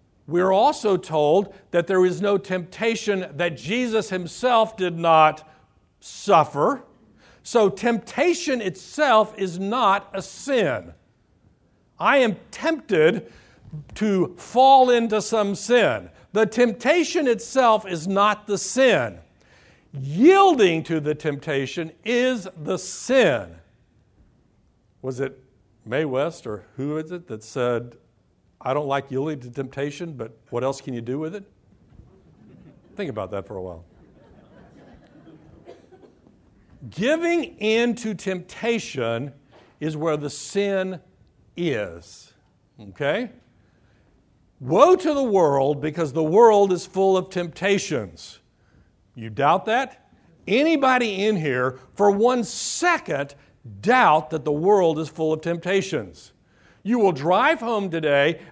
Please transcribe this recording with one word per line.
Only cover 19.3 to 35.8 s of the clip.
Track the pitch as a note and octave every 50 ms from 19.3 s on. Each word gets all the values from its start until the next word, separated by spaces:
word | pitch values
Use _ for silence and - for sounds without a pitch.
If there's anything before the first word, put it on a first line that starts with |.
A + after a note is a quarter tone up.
| _ _ _ _ _ _ _ _ _ _ _ _ - C3+
Yielding | C3 C#3 D3+ F3+ B3+ F4 F#4+ G4 G4 F#4+ D#4+ B3 G3+ F3+ E3 D#3+ C#3+
to | - D#3+ D#3+
the | C#3+ D3+ D3+
temptation | - - D#3 C#3+ C3+ - D#3+ C#3+ C#3 C3+ C3 - F3 D#3+ D#3+ - _ -
is | G#3+ B3 A#3+ B3+ B3+ B3+ A3 F3 G3 -
the | D#3+ D3 F3+ F#3+
sin. | E3 - - - - - - C4 C4 A3+ D#3+ B2+ A2 F#2 E2+ E2 E2 - _ _ _ _ _ _ _ _ _ _ _ _ _ _ _ _ _ _ _ _ _ _ _ _ _ _ _
Was | - C3 B2+ B2+
it | C3+ C3+ - - _ _ _ _ _ _ _ _ _
Mae | G#2+ A#2+ D3 D#3+
West | C#3+ B2+ C3 D3 E3+ D#3+ - -
or | A#2 G#2+ G2+ - _ _
who | B2+ C3+ D3 D3+ D#3
is | D#3 D#3+
it | F3+ F3 E3+ -
that | A2+ G#2+
said, | - - - C3+ B2 B2 A#2+ A#2 B2 B2 - _ _ _ _ _ _ _ _ _ _ _ _ -
"I | - B2+ C3+
don't | D3 D3+
like | C3+ C#3 C#3 C#3 -
yielding | C3 C3 C#3+ D#3+ C#3+ C3
to | B2 B2
temptation, | B2 C#3+ C3 B2+ - C#3 C#3+ D3 D3 - F3+ E3
but | D3 A#2+ A2+ A#2 - _ _ _
what | A#2+ A#2+
else | B2 C3+ C3+ -
can | - C#3
you | B2+ A#2
do | A#2 A#2+ C3 D3+
with | D#3 D#3+ G3
it?" | G3+ G3 _ _ _ _ _ _ _ _ _ - - - _ _ _ _ _ _ _ - - - - - - - _ _ _ -
Think | - G3+ D3
about | A2+ G#2+ F#2+ F2+
that | G2+ G2 F#2
for | - G#2+
a | F#2+
while. | F#2 F2+ E2+ E2 E2 _ _ _ _ _ _ _ _ - - - _ _ - - - - - - - - - - - _ _ - - - - - - - - - _ - - -